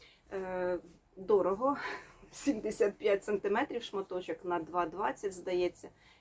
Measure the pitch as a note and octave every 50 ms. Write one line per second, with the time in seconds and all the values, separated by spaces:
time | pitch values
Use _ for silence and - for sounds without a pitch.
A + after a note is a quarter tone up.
0 | - - - _ _ _ - G3 F#3+ F#3 F#3 F#3 F3+ F3+ F3+ F3 - - - -
1 | _ _ _ - F#3+ F#3 G#3+ G3 F3 F3 G3 G3 B3 C4+ C#4+ - - - - -
2 | - - - - - - - - - C#4 D4 G#3+ - G#3+ G#3 - A3 G3+ G3+ -
3 | G3+ G#3+ G3+ G3 - - G#3 G3 - G3+ G3+ A3+ C#4 D4 - A#3+ A#3+ - - G3
4 | F#3+ - F#3 F3+ F3+ - D#3+ - - F3+ F3 F3 D#3+ D#3 E3 F3+ F3 E3 D#3+ F3+
5 | G#3+ - C4+ - - G3+ F#3 F3+ F3+ F#3 F3+ F3+ F3+ F3 F3 - - - - _
6 | - - - -